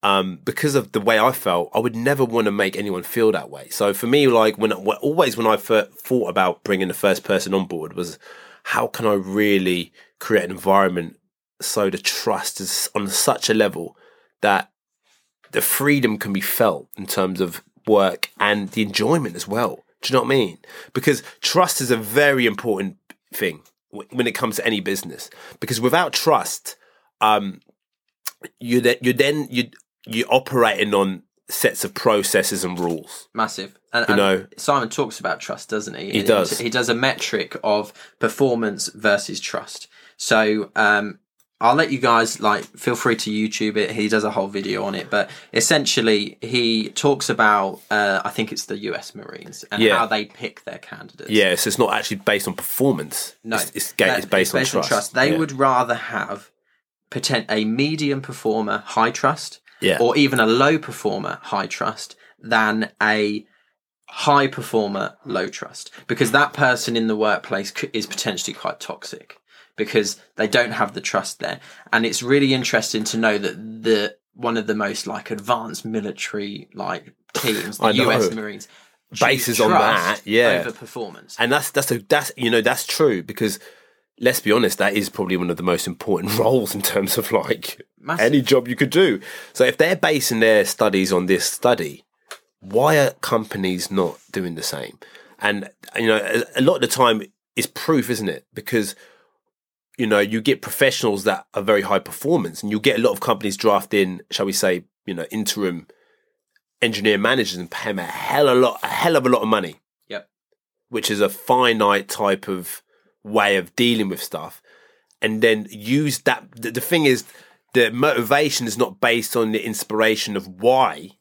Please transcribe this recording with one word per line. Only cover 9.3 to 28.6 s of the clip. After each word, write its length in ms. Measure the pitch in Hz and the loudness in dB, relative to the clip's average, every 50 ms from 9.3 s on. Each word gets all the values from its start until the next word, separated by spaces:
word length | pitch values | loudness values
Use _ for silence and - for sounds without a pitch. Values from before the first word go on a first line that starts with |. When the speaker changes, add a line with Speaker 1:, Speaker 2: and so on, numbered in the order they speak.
| 95 104 104 107 101 98 95 92 90 87 85 - _ _ - _ _ _ | 0 2 2 4 4 2 2 2 0 -2 -4 -8 _ _ -20 _ _ _
Speaker 1:
create 240 | - - 110 101 87 | -4 0 2 2 2
an 60 | 90 | 0
environment 680 | 95 90 80 95 95 98 98 92 90 87 85 82 - _ _ _ _ _ _ _ _ _ | -8 -4 2 4 6 6 4 4 0 -2 -6 -8 -12 _ _ _ _ _ _ _ _ _
so 300 | - - - 110 104 98 | -8 -4 -2 0 0 0
the 80 | 92 | -2
trust 640 | 95 - - - - - - 101 92 - - - - | -2 -4 -4 -6 -2 -2 -2 -2 -2 -4 -8 -8 -8
is 280 | 95 92 - - - - _ | -8 -6 -4 -4 -6 -4 _
on 140 | 104 101 | -6 -6
such 420 | 98 98 - - - 127 - - - | -4 -2 0 0 0 0 0 0 0
a 40 | 110 | 2
level 440 | 110 107 101 - 80 85 87 _ _ _ _ _ _ _ _ _ _ | 2 2 0 0 -6 -12 -12 _ _ _ _ _ _ _ _ _ _
that 300 | - 104 98 95 - _ _ _ _ _ _ _ _ _ _ _ _ _ _ _ _ _ | 2 2 2 2 0 _ _ _ _ _ _ _ _ _ _ _ _ _ _ _ _ _
the 100 | - 110 | -4 -2
freedom 560 | - - - - 135 147 147 143 123 113 107 104 | 0 0 -2 0 2 2 2 4 2 0 0 0
can 140 | - 107 98 | -4 -4 -4
be 80 | 95 | -2
felt 460 | 95 - - - 120 107 85 69 - _ - | -2 -4 0 2 2 2 2 -2 -8 _ -16
in 100 | - 95 | -16 -10
terms 320 | - - - 95 92 95 90 | -6 -2 -2 0 -2 0 -2
of 220 | 95 87 85 - _ _ _ _ _ | -4 -4 -4 -12 _ _ _ _ _
work 420 | - 107 101 98 95 90 - - - _ _ | 4 4 4 4 4 0 -2 -8 -10 _ _
and 300 | 104 104 104 104 101 95 | 2 2 2 0 -2 -6
the 100 | - 113 | -2 -2
enjoyment 540 | 107 101 98 - - 123 160 170 139 104 85 | -2 -2 -2 -2 0 2 0 0 0 -4 -8
as 100 | 92 - | -10 -8
well. 360 | - 101 113 120 101 - - _ _ _ _ | -6 -2 -2 -2 -2 -4 -8 _ _ _ _
Do 80 | - - | -6 0
you 40 | 131 | 0
know 60 | 127 117 | 0 2
what 40 | 120 135 | 2 2
I 40 | |
mean? 200 | 135 113 92 82 _ _ - - - - - _ | 2 2 0 -4 _ _ -20 -20 -20 -20 -6 _
Because 280 | - - 156 139 120 - - - _ | 0 2 2 0 0 -2 -14 -18 _
trust 380 | - - - 180 180 - - - | -4 0 2 2 2 2 2 -4
is 100 | 135 120 | 0 0
a 60 | 127 | 0
very 480 | 113 110 101 110 135 147 143 139 135 123 | 0 0 -2 2 4 4 4 4 4 2
important 520 | 113 101 101 - 120 104 95 98 95 87 _ _ _ - _ _ _ - | 0 0 0 -4 -4 -2 -2 -2 -6 -8 _ _ _ -20 _ _ _ -6
thing 280 | - 104 92 80 76 _ _ _ _ _ _ | -4 -4 -4 -4 -6 _ _ _ _ _ _
w-, 160 | - 101 - _ | -18 -18 -18 _
when 160 | - 123 127 | -4 -2 -2
it 60 | 120 104 | -2 0
comes 220 | - 123 117 104 | -2 -4 -4 -4
to 80 | - - | -2 -2
any 140 | 117 110 101 | -2 -2 -2
business, 480 | 92 - 98 92 - 87 65 - - - - - - - - _ | -2 -4 -4 -4 -6 -10 -14 -14 -16 -18 -18 -20 -20 -20 -12 _
because 180 | - - 123 110 | -8 -6 -4 0
without 300 | 117 127 127 170 180 147 - | 0 2 2 2 0 0 -2
trust, 600 | - - 160 151 113 - - - - _ - - _ _ _ _ _ _ _ _ _ | -2 2 2 2 2 0 -4 -8 -10 _ -14 -16 _ _ _ _ _ _ _ _ _
um, 400 | 107 107 107 104 101 95 92 - _ _ _ _ _ _ _ _ _ _ _ _ _ - - _ - - _ | 2 2 2 2 0 -4 -10 -12 _ _ _ _ _ _ _ _ _ _ _ _ _ -16 -16 _ -20 -20 _
you 220 | _ | _